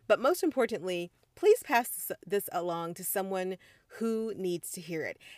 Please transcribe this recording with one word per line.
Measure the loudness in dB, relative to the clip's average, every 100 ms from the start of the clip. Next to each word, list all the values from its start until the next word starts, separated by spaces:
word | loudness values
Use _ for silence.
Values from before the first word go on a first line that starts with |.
| 2
But | 4
most | 4 2
importantly, | 2 2 0 0 -4 -4 -6 _ _ 4
please | 6 6
pass | 4 0 0
this, | -6 -8 -10 -2
this | -2 -2
along | -4 -2 -2 -4
to | -6
someone | -4 -2 -2 -2 -4 -6 -14 _ _
who | -4 -2 -2 -4 -4
needs | -4 -4 -6
to | -10
hear | -8 -6
it. | -6 -8 -16